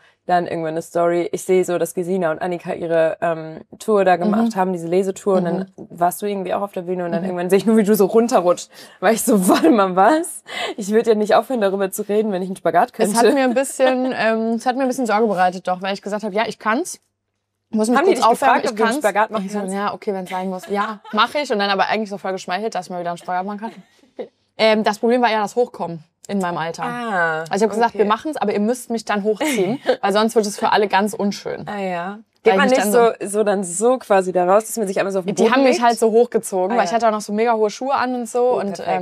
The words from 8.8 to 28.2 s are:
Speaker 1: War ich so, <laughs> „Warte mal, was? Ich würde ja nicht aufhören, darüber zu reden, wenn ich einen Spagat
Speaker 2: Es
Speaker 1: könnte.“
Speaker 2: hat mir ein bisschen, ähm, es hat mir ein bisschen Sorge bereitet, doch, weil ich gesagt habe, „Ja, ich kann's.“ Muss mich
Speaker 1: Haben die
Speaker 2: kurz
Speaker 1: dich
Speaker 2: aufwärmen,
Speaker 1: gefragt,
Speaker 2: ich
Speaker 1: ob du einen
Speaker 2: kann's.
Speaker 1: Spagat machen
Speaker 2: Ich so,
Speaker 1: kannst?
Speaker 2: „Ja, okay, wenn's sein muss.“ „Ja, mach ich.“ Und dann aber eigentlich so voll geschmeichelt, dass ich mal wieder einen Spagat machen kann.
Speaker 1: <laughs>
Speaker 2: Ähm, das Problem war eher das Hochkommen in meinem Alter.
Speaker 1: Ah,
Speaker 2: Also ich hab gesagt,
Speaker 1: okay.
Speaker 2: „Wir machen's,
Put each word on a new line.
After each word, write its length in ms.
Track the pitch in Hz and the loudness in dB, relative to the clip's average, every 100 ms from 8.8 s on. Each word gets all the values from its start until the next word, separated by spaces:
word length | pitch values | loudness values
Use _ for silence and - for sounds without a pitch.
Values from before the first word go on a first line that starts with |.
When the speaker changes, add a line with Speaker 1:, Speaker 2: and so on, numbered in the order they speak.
| - - | -20 -2
Speaker 1:
War 100 | 185 | 0
ich 100 | 220 | 2
so, 260 | - 208 185 | 2 2 4
<laughs> 0 | |
„Warte 220 | 302 320 | 4 4
mal, 260 | 233 190 180 | 4 4 4
was? 480 | 202 311 359 - - - - 320 | 4 4 -2 -10 -14 -8 -8 -6
Ich 140 | 190 | 0
würde 200 | 214 233 | 0 2
ja 60 | 214 | 2
nicht 180 | 208 | 4
aufhören, 260 | 214 220 247 | 2 2 -2
darüber 300 | 196 196 190 | 0 0 -4
zu 120 | - 208 | -4 -2
reden, 220 | 208 220 | -2 0
wenn 100 | 180 | -2
ich 60 | 185 | -6
einen 80 | 190 | -4
Spagat 340 | 170 170 240 | 0 2 0
Speaker 2:
Es 20 | - 196 | 0 0
Speaker 1:
könnte.“ 40 | 214 | 4
Speaker 2:
hat 160 | 277 | 4
mir 100 | 285 | 4
ein 100 | 254 | 2
bisschen, 600 | 240 269 - 262 254 254 - | 2 -2 0 2 2 -2 0
ähm, 380 | 220 226 226 | 0 0 -2
es 100 | 226 254 | -2 -2
hat 100 | 247 | -2
mir 60 | |
ein 60 | 262 | -2
bisschen 180 | 254 233 | -2 0
Sorge 200 | 208 233 | 2 2
bereitet, 400 | 185 185 180 180 | 2 0 0 -6
doch, 160 | 180 | -6
weil 100 | 190 | -4
ich 80 | 196 | -6
gesagt 200 | 202 202 | -6 -6
habe, 120 | 214 | -4
„Ja, 100 | 196 220 | -4 -4
ich 120 | - | -4
kann's.“ 420 | 220 233 370 - _ _ _ _ _ _ _ | -2 -2 -4 -10 _ _ _ _ _ _ _
Muss 160 | 220 214 | -4 2
mich 80 | 254 | 2
Speaker 1:
Haben 80 | 370 | 4
die 80 | |
Speaker 2:
kurz 40 | - | 4
Speaker 1:
dich 60 | 220 | 2
Speaker 2:
aufwärmen, 340 | 240 262 254 | 4 2 2
Speaker 1:
gefragt, 20 | |
Speaker 2:
ich 60 | 277 | 0
Speaker 1:
ob 40 | 214 | -2
du 60 | |
einen 80 | 220 | 0
Speaker 2:
kann's. 120 | 269 | 0
Speaker 1:
Spagat 260 | 214 196 220 | 0 0 -2
machen 160 | 214 190 | -2 -6
Speaker 2:
Ich 60 | |
so, 60 | 208 | -6
Speaker 1:
kannst? 140 | 190 | -6
Speaker 2:
„Ja, 200 | 196 208 | -4 -6
okay, 180 | 185 - | -6 -6
wenn's 180 | 190 180 | -6 -6
sein 180 | 185 190 | -6 -6
muss.“ 200 | 185 - | -8 -6
„Ja, 320 | 202 214 208 - | -4 -4 -6 -6
mach 220 | 208 240 302 | 0 0 0
ich.“ 160 | 277 | -2
Und 60 | 214 | -2
dann 100 | 202 | 0
aber 160 | 196 - | 0 0
eigentlich 220 | 208 208 | -2 -4
so 80 | 196 | -8
voll 140 | 190 | -8
geschmeichelt, 420 | 190 - 185 226 | -8 -6 -6 -4
dass 120 | 185 175 | -6 -8
ich 40 | |
mal 100 | 180 | -8
wieder 100 | 175 | -8
einen 80 | 175 | -8
Spagat 260 | - 180 190 | -6 -6 -6
machen 120 | 208 | -8
kann. 140 | 220 190 | -12 -14
Speaker 1:
<laughs> 60 | - _ _ - 214 _ _ - | -20 _ _ -16 -16 _ _ 0
Speaker 2:
Ähm, 220 | 220 214 | 2 2
das 140 | 214 202 | 0 0
Problem 240 | 233 247 | 2 2
war 80 | 240 | 2
eher 100 | 220 | 0
das 160 | 202 240 | -2 -2
Hochkommen 480 | 247 - 185 165 - _ - | -2 -2 -10 -10 -16 _ -6
in 100 | 202 | -4
meinem 200 | 180 170 | -2 -4
Alter. 240 | 165 165 | -6 -6
Speaker 1:
Ah, 560 | 240 240 233 180 165 160 160 | -8 -6 -4 0 0 -2 -4
Speaker 2:
Also 60 | 196 | 0
ich 60 | |
hab 80 | 214 | 0
gesagt, 200 | 208 233 | 2 0
Speaker 1:
okay. 40 | 202 | 2
Speaker 2:
„Wir 40 | |
machen's, 320 | 202 226 | 0 0